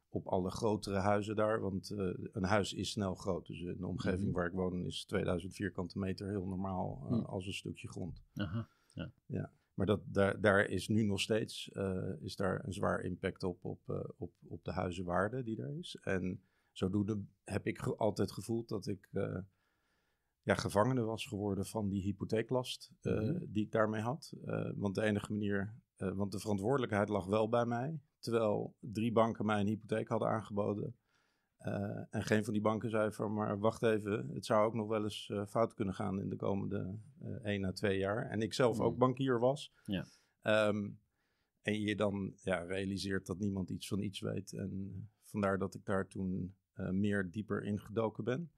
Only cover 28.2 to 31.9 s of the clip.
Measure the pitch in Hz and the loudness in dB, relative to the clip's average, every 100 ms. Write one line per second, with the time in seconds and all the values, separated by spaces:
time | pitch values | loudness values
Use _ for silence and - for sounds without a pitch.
28.2 | - 113 107 107 117 - - 104 117 107 | -2 2 4 2 -2 -8 -6 -2 2 6
29.2 | 113 107 104 107 101 107 - - 113 113 | 4 4 2 2 2 0 0 -2 0 0
30.2 | 117 110 110 101 107 104 - - _ _ | 2 0 0 0 0 0 -4 -8 _ _
31.2 | _ _ _ _ - 107 101 | _ _ _ _ -4 -2 -2